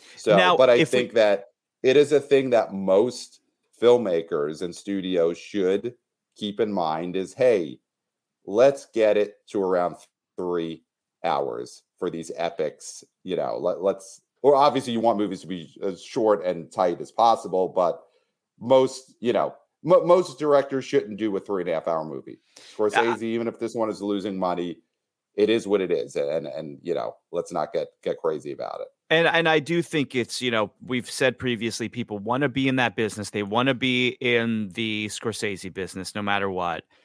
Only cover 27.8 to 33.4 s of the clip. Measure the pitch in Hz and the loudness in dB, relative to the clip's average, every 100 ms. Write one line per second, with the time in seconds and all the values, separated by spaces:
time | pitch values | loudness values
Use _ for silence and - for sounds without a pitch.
27.8 | 76 _ - 82 82 76 73 65 60 50 | -6 _ -6 -4 -2 -4 -6 -10 -10 -10
28.8 | - _ - 160 165 165 165 160 135 170 | -14 _ 0 2 4 2 2 2 0 -2
29.8 | 160 160 131 131 113 - 127 113 107 - | -2 -4 -2 -4 -4 -4 -2 0 -2 -6
30.8 | - 123 104 - 135 117 131 117 113 - | -8 -6 -6 0 0 0 -4 -4 -4 -6
31.8 | 110 120 113 104 104 123 143 123 135 131 | -8 -8 -8 -8 -4 -2 -2 -2 -2 0
32.8 | 120 - 110 107 101 107 | 0 0 -4 -4 -6 -6